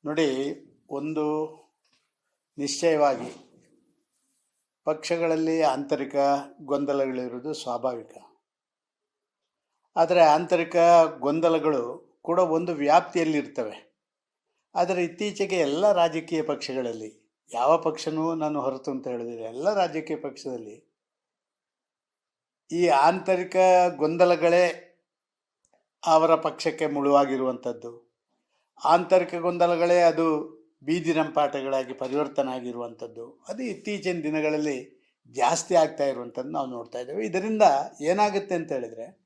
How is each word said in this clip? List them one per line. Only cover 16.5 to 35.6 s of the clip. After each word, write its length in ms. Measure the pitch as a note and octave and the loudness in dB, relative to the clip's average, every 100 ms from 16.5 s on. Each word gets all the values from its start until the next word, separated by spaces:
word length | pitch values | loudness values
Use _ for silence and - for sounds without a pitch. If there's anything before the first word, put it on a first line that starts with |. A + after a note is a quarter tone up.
| C#3+ - C3 B2 A2 A2 _ _ _ _ | -6 -6 -6 -6 -8 -14 _ _ _ _
ಯಾವ 260 | A#2 C3 D#3+ | -2 2 2
ಪಕ್ಷನೂ 560 | D#3+ D#3 - D#3 D#3+ | 2 -6 -6 -4 -4
ನಾನು 260 | E3 D3+ D3+ | -4 -4 -2
ಹೊರತು 300 | C3+ C3 C#3 | -4 -6 -8
ಅಂತ 180 | C3 C3 | -8 -8
ಹೇಳೋದಿಲ್ಲ, 320 | A#2+ A#2 A#2 | -8 -8 -10
ಎಲ್ಲ 340 | A2+ A#2 F3 | -12 -4 -2
ರಾಜಕೀಯ 420 | G#3 F3 D#3 D#3 D#3 | 0 -2 -4 -8 -8
ಪಕ್ಷದಲ್ಲಿ 760 | C#3+ C3 C3+ B2 G#2+ A2+ _ _ _ _ _ _ _ _ _ _ _ _ _ _ _ _ _ _ _ | -8 -12 -12 -12 -14 -20 _ _ _ _ _ _ _ _ _ _ _ _ _ _ _ _ _ _ _
ಈ 140 | E3 F3 | -2 2
ಆಂತರಿಕ 680 | C#3+ D3+ F#3 F3 F#3 F3+ F#3 F#3 F3+ F3+ C#3+ | 4 4 2 0 -2 0 4 6 6 4 0
ಗೊಂದಲಗಳೇ 1040 | D3+ E3+ F3+ E3+ E3+ F3 F3+ - - _ _ _ _ _ _ _ _ _ _ _ E3+ | -2 2 4 4 4 4 2 -2 -16 _ _ _ _ _ _ _ _ _ _ _ 4
ಅವರ 280 | D#3+ D#3+ | 4 6
ಪಕ್ಷಕ್ಕೆ 520 | D#3+ D#3 - E3 D#3 D3+ | 4 2 -4 -6 -2 -4
ಮುಳುವಾಗಿರುವಂಥದ್ದು, 1300 | C#3+ C#3 C#3+ C#3 C3+ C3 B2 B2 A#2 A#2 A#2 _ _ _ _ _ _ _ _ | 0 4 4 4 0 -2 -4 -8 -8 -12 -18 _ _ _ _ _ _ _ _
ಆಂತರಿಕ 500 | D3+ E3+ F3 C#4 F3+ | 2 2 6 2 2
ಗೊಂದಲಗಳೇ 680 | F3 E3+ F3 F3 E3+ F3 F3 | -4 -4 2 2 2 4 6
ಅದು 600 | E3+ D#3+ E3 D3+ - - _ _ | 4 4 0 0 -4 -16 _ _
ಬೀದಿ 300 | C3 E3+ D#3+ | -4 -2 0
ರಂಪಾಟಗಳಾಗಿ 800 | D#3+ D3+ D3+ C#3+ C#3+ C3+ C3+ B2+ | 0 0 0 0 -2 -4 -4 -4
ಪರಿವರ್ತನೆ 580 | C3 C3 C#3 C#3+ C#3 C3+ | -8 -4 -4 -2 -2 -4
ಆಗಿರುವಂಥದ್ದು, 960 | B2+ B2 A#2+ A#2+ A#2 A#2 A2 A#2 _ - | -6 -8 -10 -12 -12 -16 -16 -20 _ -16
ಅದು 140 | G#3+ | -10
ಇತ್ತೀಚಿನ 580 | B3+ F#3+ - G3+ E3 F3+ | -8 -8 -8 -6 -4 -4
ದಿನಗಳಲ್ಲಿ 800 | D3+ D#3 D3+ D3+ D3+ C3 - _ _ _ _ | -4 -2 -2 -2 -2 -6 -10 _ _ _ _
ಜಾಸ್ತಿ 420 | A#2+ B2+ E3 | -2 0 0